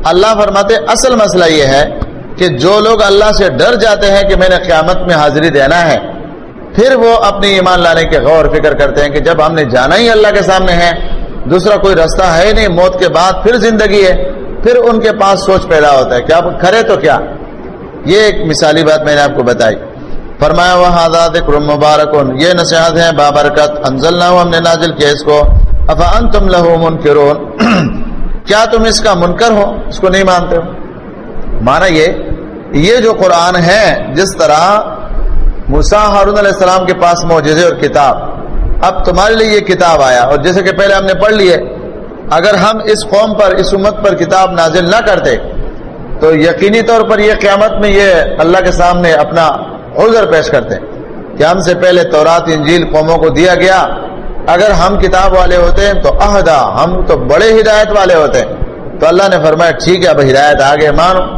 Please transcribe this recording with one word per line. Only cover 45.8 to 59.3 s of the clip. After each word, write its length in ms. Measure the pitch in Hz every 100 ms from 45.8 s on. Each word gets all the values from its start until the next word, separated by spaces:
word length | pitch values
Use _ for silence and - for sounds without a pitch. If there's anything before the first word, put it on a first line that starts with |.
| - - - -
تو 140 | 156
یقینی 480 | 156 165 175 202 226
طور 180 | 220 226
پر 180 | 196 214
یہ 140 | 214 208
قیامت 320 | 202 202 220 214
میں 80 | 208
یہ 260 | 202 196 170 139 -
اللہ 200 | 165 185
کے 140 | 180
سامنے 400 | 175 175 175 175
اپنا 360 | 151 147 165 156 - - - - -
عذر 300 | 220 226 196
پیش 200 | 165 -
کرتے 280 | 135 107 95 - - - - - -
کہ 40 |
ہم 180 | 151 190
سے 140 | 170
پہلے 280 | 180 180 180
تورات، 400 | 180 151 160 170 165
انجیل 380 | 156 147 175 165
قوموں 260 | 156 156 165
کو 100 | 160
دیا 260 | 139 180
گیا، 320 | 175 180 185 143 - - - - - -
اگر 240 | 175 214
ہم 280 | 180 180 202
کتاب 340 | 185 185 190
والے 240 | 185 180 180
ہوتے 300 | 175 180 202
ہیں 60 |
تو 280 | 196 196 -
اہدا، 640 | 202 202 165 147 107 107
ہم 220 | 165 180 -
تو 100 | 147
بڑے 440 | 123 156 220 220
ہدایت 280 | 214 214 214
والے 240 | 208 185
ہوتے 260 | 165 143 123
ہیں۔ 60 | 104 - - - - -
تو 60 | 151
اللہ 160 | 180
نے 140 | 196